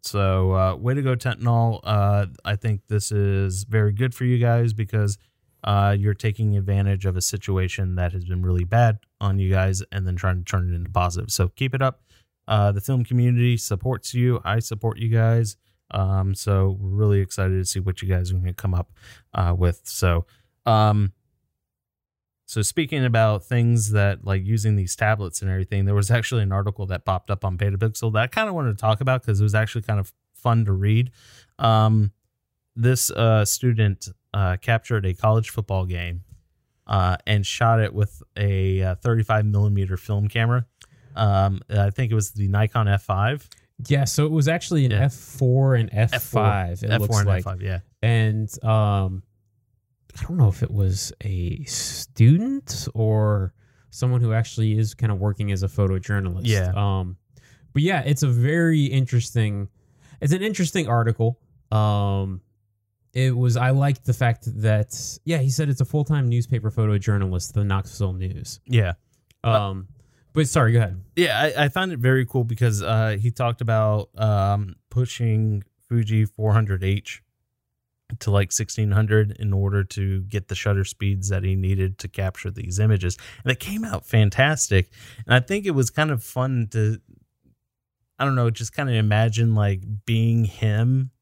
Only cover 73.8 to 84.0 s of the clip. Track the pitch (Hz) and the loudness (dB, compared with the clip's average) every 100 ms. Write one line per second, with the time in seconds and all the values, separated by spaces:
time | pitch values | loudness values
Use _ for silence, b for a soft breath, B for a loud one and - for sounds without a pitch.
73.8 | 107 107 - - 110 104 98 101 101 - | 2 0 -4 -2 0 2 2 0 -4 -10
74.8 | _ 123 127 - 117 110 110 104 98 _ | _ -4 -2 -2 0 0 0 -2 -6 _
75.8 | _ 120 107 110 107 - 110 107 107 95 | _ -2 0 2 0 0 2 2 2 0
76.8 | 95 101 - - _ _ _ _ _ _ | 0 -2 -4 -18 _ _ _ _ _ _
77.8 | _ _ _ 117 - 101 98 - 107 - | _ _ _ -8 0 0 0 -2 -6 -2
78.8 | 107 101 110 107 107 - 107 98 98 101 | 0 2 4 4 2 -2 -2 0 0 0
79.8 | 95 - 98 95 95 104 92 95 - 98 | -2 -2 -2 -2 -4 -8 -6 -6 -2 0
80.8 | 95 - 98 98 98 95 95 95 95 98 | -2 -4 -2 -2 -2 -2 0 0 0 0
81.8 | 95 95 98 - 95 - 98 95 90 90 | -2 -4 -12 -6 -6 -4 -10 -8 -6 0
82.8 | 107 104 87 87 B B - 127 - 208 | 2 2 0 -6 B B -4 -4 -4 -8
83.8 | 220 139 | -6 -8